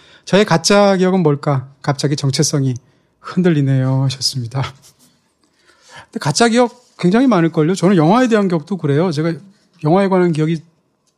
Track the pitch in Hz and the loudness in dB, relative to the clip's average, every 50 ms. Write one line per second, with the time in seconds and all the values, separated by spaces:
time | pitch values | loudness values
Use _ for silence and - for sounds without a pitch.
0 | _ - - _ _ - - 196 214 214 165 160 - - 202 202 202 196 196 180 | _ -20 -20 _ _ 0 0 2 2 2 0 0 0 2 2 4 4 4 2 2
1 | 185 185 185 190 170 151 143 139 - 151 143 131 - - - _ - 151 139 - | 0 0 2 2 2 0 0 0 -2 -2 -2 -2 -4 -8 -14 _ -6 -6 -4 -2
2 | - 143 147 139 143 135 131 - 151 - - 147 135 135 123 113 _ _ _ _ | -4 -4 -2 -2 -2 -2 -2 -2 -2 -2 -2 -2 -2 -2 -4 -6 _ _ _ _
3 | _ _ _ _ - - - 190 175 180 165 147 139 135 135 131 131 131 135 131 | _ _ _ _ -18 -6 -2 0 0 2 2 2 0 0 0 0 0 0 0 0
4 | 135 135 135 - - - - 131 120 113 127 135 - - - _ _ - _ _ | -2 -2 -4 -4 -6 -6 -6 -8 -8 -8 -6 -6 -6 -8 -10 _ _ -20 _ _
5 | _ _ _ _ _ _ _ _ _ _ _ _ _ _ _ _ _ - - - | _ _ _ _ _ _ _ _ _ _ _ _ _ _ _ _ _ -20 -20 -20
6 | - _ - 226 - 147 - - 233 233 220 240 247 233 - _ _ _ _ - | -18 _ -12 -8 -6 -2 0 2 2 2 2 2 0 0 -4 _ _ _ _ -4
7 | - 175 190 233 277 262 220 175 165 165 156 165 151 160 196 - 165 185 208 170 | 0 0 2 2 2 2 2 2 2 0 0 0 0 0 0 0 0 2 2 4
8 | 151 160 208 247 254 233 226 208 202 185 175 160 147 - 202 170 - 147 139 147 | 4 4 4 2 2 2 2 0 0 0 -2 -4 -4 -6 -8 -4 -2 -2 0 0
9 | 175 190 147 147 156 170 156 - - - _ _ _ _ _ _ - 151 170 196 | 0 -2 -2 -2 -4 -4 -6 -8 -12 -20 _ _ _ _ _ _ -2 0 2 2
10 | 202 190 190 185 180 175 160 151 156 160 170 151 - _ _ _ _ _ _ _ | 2 2 2 2 2 0 0 -2 -2 -2 -4 -6 -8 _ _ _ _ _ _ _
11 | _ _ _ | _ _ _